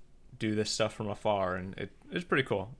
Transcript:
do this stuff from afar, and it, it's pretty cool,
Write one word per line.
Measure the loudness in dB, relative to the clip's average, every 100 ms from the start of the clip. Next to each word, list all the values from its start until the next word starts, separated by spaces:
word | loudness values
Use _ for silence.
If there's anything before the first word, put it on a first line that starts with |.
| -18 -20 -16 -4
do | 0 2
this | 2
stuff | 2 0
from | 0 -4
afar, | -2 2 2 2 0
and | -4 -8
it, | -8 -10 -6
it's | -4 2
pretty | 2
cool, | 2 0 -2